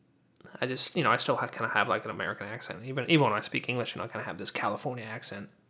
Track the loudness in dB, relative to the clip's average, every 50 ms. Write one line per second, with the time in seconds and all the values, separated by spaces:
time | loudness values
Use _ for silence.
0 | _ _ _ _ _ _ _ _ _ -20 -8 -6 -4 -2 -2 -2 -2 -2 0 2
1 | 6 6 6 4 4 2 2 2 2 -2 -2 -4 -2 2 4 4 4 4 4 0
2 | 0 -4 -4 -2 -2 -2 -2 -4 -6 -8 -8 -8 -8 -8 -10 -8 -8 -6 -4 -4
3 | 2 6 6 8 8 6 4 2 0 -2 -4 -4 -2 -2 -2 -2 -2 -4 -4 -6
4 | -6 -6 -6 -8 -6 -6 -8 -6 -8 -8 -6 -2 -2 -2 -2 -2 -4 -6 -8 -8
5 | -8 -10 -10 -10 -10 -10 -10 -10 -12 -14 _ _ _ _